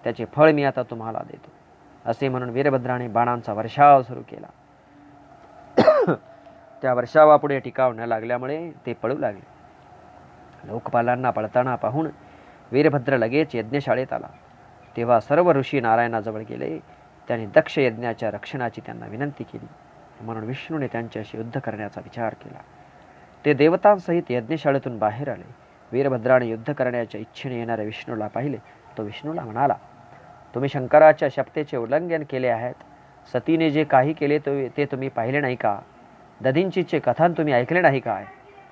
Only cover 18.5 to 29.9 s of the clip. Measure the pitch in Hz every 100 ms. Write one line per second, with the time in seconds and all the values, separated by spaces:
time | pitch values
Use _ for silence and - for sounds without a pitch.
18.5 | 139 120 110 - 117 113 107 143 135 117
19.5 | - - - - - - - 110 113 107
20.5 | 131 - 160 131 117 117 113 104 110 117
21.5 | 127 123 107 104 - - - 113 - -
22.5 | - - - - - - - - - -
23.5 | 139 151 180 208 202 180 170 - 123 113
24.5 | 160 151 139 131 113 107 107 143 98 -
25.5 | - - - - 120 139 127 117 127 120
26.5 | 113 113 147 127 120 113 107 110 - 139
27.5 | 123 117 110 107 107 - 113 107 113 143
28.5 | 117 - - - - 104 104 147 165 127
29.5 | 110 139 - -